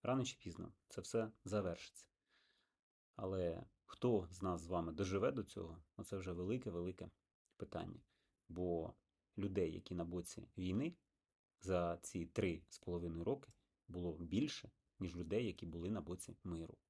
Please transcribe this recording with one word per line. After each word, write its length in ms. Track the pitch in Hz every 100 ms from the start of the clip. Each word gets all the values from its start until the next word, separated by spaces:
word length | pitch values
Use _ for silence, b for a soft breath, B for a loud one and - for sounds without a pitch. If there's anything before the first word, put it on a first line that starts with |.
Рано 200 | - -
чи 140 | 175 -
пізно 340 | 87 85 85 - _
це 140 | -
все 300 | 87 113 110 - -
завершиться. 600 | 104 92 82 - - - _ b b b b b b _ _ _ -
Але 480 | 95 95 87 82 - _ -
хто 420 | - 123 107 85
з 100 | 87
нас 200 | 92 87
з 60 | 85
вами 240 | 90 82
доживе 400 | 80 95 95 123
до 120 | 135
цього, 340 | 95 98 82 82 - -
оце 220 | 104 98
вже 140 | 92
велике-велике 800 | 87 92 123 120 85 87 92 90 _ _ _ _ _
питання. 440 | - 85 87 85 _ _ _ _ _
Бо 440 | 85 90 85 80 - _ _ _ -
людей, 360 | 98 95 85
які 220 | 87 - 87
на 100 | 87
боці 420 | 87 82 - - -
війни, 360 | 92 98 170 - _ _ _ _ _ _
за 380 | 95 90 85 85
ці 240 | - 90 82
три 360 | - 95 80 -
з 100 | -
половиною 440 | - 87 87 82
роки 280 | 85 - - - _ _ -
було 300 | 85 87 78
більше, 540 | 85 98 147 - - _ _ _
ніж 160 | 90 87
людей, 300 | 85 104 117
які 200 | - 85
були 260 | 85 87
на 100 | 107
боці 360 | 82 90 - 87
миру. 340 | 92 82 82 -